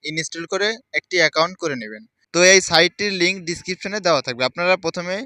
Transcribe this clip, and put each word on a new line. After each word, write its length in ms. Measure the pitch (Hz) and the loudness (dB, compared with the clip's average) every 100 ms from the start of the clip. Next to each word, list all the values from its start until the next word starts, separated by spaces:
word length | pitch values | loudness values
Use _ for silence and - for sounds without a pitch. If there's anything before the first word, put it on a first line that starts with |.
| 151 | -6
ইনস্টল 340 | 160 160 165 170 | -6 -6 -8 -6
করে 160 | 190 208 226 _ 151 | -2 -2 -4 _ -8
একটি 180 | - 180 | -4 0
অ্যাকাউন্ট 320 | 156 156 165 185 | 0 2 -2 -2
করে 120 | 165 131 | -6 -6
নেবেন। 200 | 110 107 113 _ _ | -8 -14 -20 _ _
তো 40 | 165 180 | 4 6
এই 80 | 190 - | 6 6
সাইটটির 420 | 165 175 _ 208 190 | 4 4 _ -4 0
লিংক 140 | 175 190 165 | 0 -2 -6
ডেসক্রিপশনে 500 | 170 - 185 196 208 180 | -8 -8 -8 -6 -2 2
দেওয়া 160 | 151 131 | 0 0
থাকবে, 160 | 120 127 | -4 -4
আপনারা 240 | 147 175 185 | -2 0 0
প্রথমে 320 | 165 175 175 190 | 0 -6 -6 -8